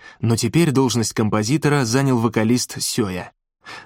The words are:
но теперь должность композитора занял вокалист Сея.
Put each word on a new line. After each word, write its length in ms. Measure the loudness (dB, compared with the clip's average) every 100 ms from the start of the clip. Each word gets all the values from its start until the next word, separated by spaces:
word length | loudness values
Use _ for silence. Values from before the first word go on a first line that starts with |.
| -20 -4
но 140 | -2 0
теперь 340 | 2 2 4
должность 440 | 4 2 0 -2
композитора 680 | -2 0 0 0 0 2 0
занял 360 | 0 0 2 2
вокалист 600 | 0 0 2 0 -2 -8
Сея. 520 | -6 -2 -4 -4 -10 _ _ _ -20 -20